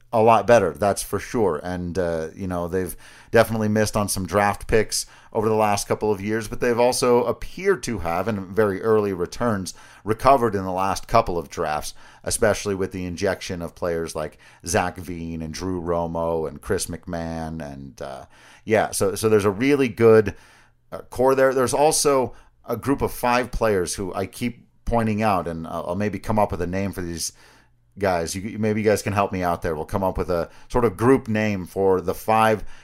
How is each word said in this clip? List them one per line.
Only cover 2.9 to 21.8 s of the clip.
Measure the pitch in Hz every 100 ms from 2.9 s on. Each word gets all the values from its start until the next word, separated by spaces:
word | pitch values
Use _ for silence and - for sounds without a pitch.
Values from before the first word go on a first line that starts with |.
| - - - -
definitely | 117 110 113 107
missed | 107 104 110
on | 101
some | - 90
draft | 95 101 98 -
picks | 113 101 - - - -
over | - 107
the | 110
last | 107 101 -
couple | 113 107
of | 98
years, | 101 110 101
but | -
they've | 123 117
also | 123 120 127 120
appeared | 117 113 - - 190 185
to | - 110
have, | 82 85 98
in | 104 92
very | 98 107 95
early | 113 107 104
returns, | 90 87 - 120 101 90 - - -
recovered | 98 110 131 139 117
in | 98
the | 95
last | 92 95 92 -
couple | 113 113 87
of | 73
drafts, | - 80 76 - - - -
especially | - - 110 98 104 95
with | 95
the | 95 90
injection | 82 95 90 - 90
of | 82
players | - 90 82 82 82
like | 78 - - - 90
Zach | 104 90 92
Veen | 87 85 82 82
and | 80
Drew | 78 92 90
Romo | 85 85 85 85 82 82 78
and | 71
Chris | - 95 -
McMahon. | 82 - 85 82 82 80 80
And, | 71 67 69 62
uh, | 69 65 69 - - - -
yeah, | 107 80
so, | - 101 92
so | 110
there's | 107 101
a |
really | 95 135 143 131
good, | 107 113 110 101 - - - _ _ -
uh, | 92 -
core | - 131
there. | 131 135 131
There's | 123
also | 135